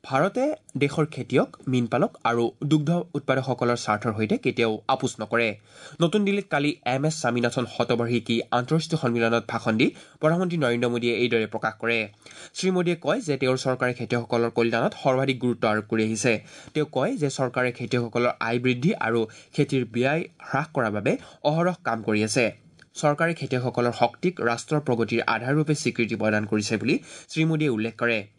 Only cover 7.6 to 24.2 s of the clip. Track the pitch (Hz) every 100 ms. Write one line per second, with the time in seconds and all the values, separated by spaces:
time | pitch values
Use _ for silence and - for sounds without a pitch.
7.6 | 117 - 117 117 117 120 - 117 - -
8.6 | 123 160 156 165 127 117 117 117 - 117
9.6 | 123 110 147 - - - 156 170 185 170
10.6 | 127 120 123 120 117 117 123 113 107 110
11.6 | 113 - 117 117 104 _ - - - -
12.6 | 185 185 175 165 139 220 180 135 131 131
13.6 | 135 127 127 123 113 120 117 120 117 117
14.6 | 117 117 165 - 139 131 135 127 123 113
15.6 | 113 107 107 113 110 110 127 107 - -
16.6 | - 156 143 131 160 262 147 - 127 123
17.6 | 123 123 120 123 120 120 123 - 113 120
18.6 | 123 123 156 - 113 117 110 - - -
19.6 | 143 135 113 120 131 156 - _ - 135
20.6 | 160 - 113 104 113 247 - - 147 156
21.6 | 175 175 - 113 107 107 107 135 113 -
22.6 | - - - - 151 147 165 165 135 127
23.6 | 123 120 120 117 120 -